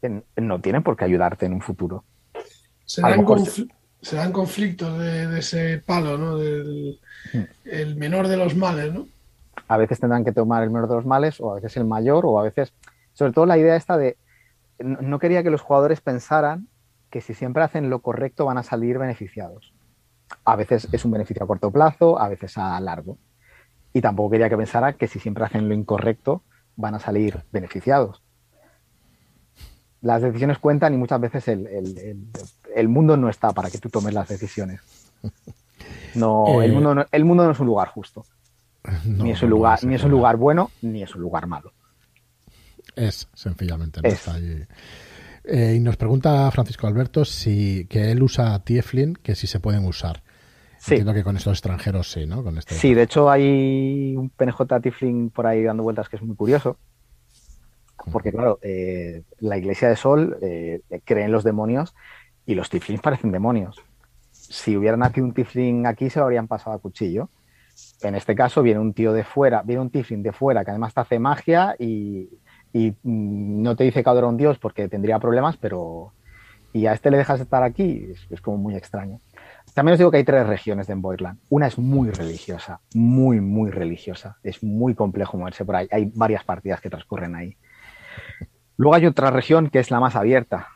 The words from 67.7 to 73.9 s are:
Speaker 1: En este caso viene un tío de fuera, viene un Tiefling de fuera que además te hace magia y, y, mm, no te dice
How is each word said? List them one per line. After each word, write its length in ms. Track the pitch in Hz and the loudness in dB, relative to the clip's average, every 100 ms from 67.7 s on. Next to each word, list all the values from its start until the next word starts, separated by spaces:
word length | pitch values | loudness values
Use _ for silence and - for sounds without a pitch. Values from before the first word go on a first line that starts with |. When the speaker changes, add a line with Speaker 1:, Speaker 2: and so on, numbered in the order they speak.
| _ - _ | _ -20 _
Speaker 1:
En 140 | 104 | -6
este 200 | 98 - 104 | -6 -4 0
caso 260 | 127 - | 2 4
viene 160 | 123 107 | 2 2
un 140 | 110 | 0
tío 180 | 104 113 | 0 0
de 120 | 110 | 0
fuera, 380 | 101 - 139 113 | -2 2 2 2
viene 200 | 104 123 | -2 -4
un 80 | 131 | -2
Tiefling 320 | 143 120 110 | -4 -4 -6
de 100 | 104 | -6
fuera 320 | 98 139 117 | -2 0 0
que 60 | 95 | -2
además 240 | 101 113 | -6 -4
te 60 | 120 | -4
hace 180 | 120 117 | -2 0
magia 560 | 123 147 - 165 190 - | 0 -2 2 2 2 -2
y, 500 | 117 107 104 101 185 - _ _ _ | -6 -4 -6 -8 -12 -20 _ _ _
y, 200 | 117 113 104 | 0 0 0
mm, 600 | 120 113 104 101 104 104 | -4 -4 -4 -6 -6 -2
no 120 | 117 | -2
te 80 | 117 | 2
dice 180 | 127 | 2